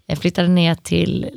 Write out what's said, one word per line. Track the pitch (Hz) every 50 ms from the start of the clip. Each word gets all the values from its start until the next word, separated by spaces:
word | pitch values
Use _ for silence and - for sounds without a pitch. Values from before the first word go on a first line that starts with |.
| _
Jag | - 147
flyttade | 147 - 175 175 - 175
ner | 175 180 180 170 165 165
till | - - - 175 170 170 - - - - - -